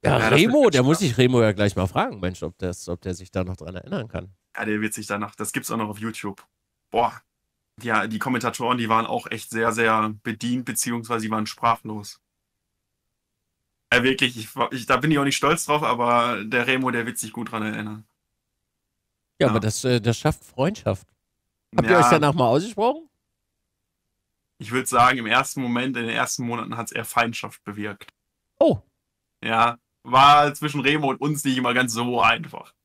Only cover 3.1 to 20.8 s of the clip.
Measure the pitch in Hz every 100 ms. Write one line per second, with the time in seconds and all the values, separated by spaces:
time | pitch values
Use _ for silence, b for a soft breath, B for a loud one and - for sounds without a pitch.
3.1 | 90 92 95 92 95 78 90 - 190 113
4.1 | 85 92 _ _ - 107 107 110 - 104
5.1 | 101 101 - 110 135 - 117 107 104 113
6.1 | 110 101 98 _ _ _ _ _ - 120
7.1 | - _ _ _ _ _ _ 120 110 104
8.1 | 107 131 123 120 - 120 123 110 113 -
9.1 | 120 - 113 - 113 117 113 113 110 107
10.1 | 107 123 113 120 123 120 110 - 117 113
11.1 | 120 110 110 107 - 120 117 110 107 101
12.1 | - _ _ _ _ _ _ _ _ _
13.1 | _ _ _ _ _ _ _ _ 123 123
14.1 | 131 127 123 107 135 120 127 113 127 151
15.1 | 147 139 - 139 170 - 151 139 120 120
16.1 | 120 120 107 107 123 120 131 127 117 117
17.1 | - 113 - 110 110 107 107 107 107 107
18.1 | _ _ _ _ _ _ _ _ _ _
19.1 | _ _ _ 135 110 107 - 127 123 110
20.1 | 113 151 - - - 147 220